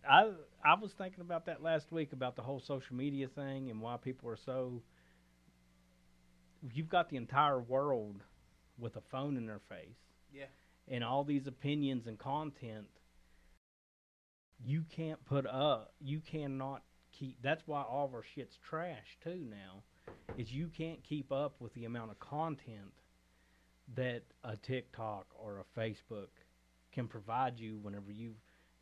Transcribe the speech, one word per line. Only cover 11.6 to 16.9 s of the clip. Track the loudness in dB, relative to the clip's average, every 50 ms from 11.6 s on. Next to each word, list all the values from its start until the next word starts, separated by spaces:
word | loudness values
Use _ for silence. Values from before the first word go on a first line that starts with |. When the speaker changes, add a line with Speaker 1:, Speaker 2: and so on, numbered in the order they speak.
| 0 0 2 4 2 2 2 0 -2
Speaker 1:
and | -4 -8 -6
content, | -4 -2 -2 0 -2 -4 -6 -8 -10 -10 -8 -10 -12 -14 -18 -20 -20 -20 _ -20 -20 -20 -20 -20 -20 -20 -20 -20 _ _ _ _ _ _ _ _ _ _ _ _ _ _ _ _ _ _ _ -8 -2
you | 0 2 2 0 -2
can't | -4 -6 -4 -4 -4 -6 -2
put | 0 2 2 2
up, | 2 0 4 6 6 4 4 2 -6 -14 -10
you | -4 -4 -4 -4
cannot | -4 -6 -6 -4 -4 -2 -4 -4 -4 -4 -6 -8 -10 -16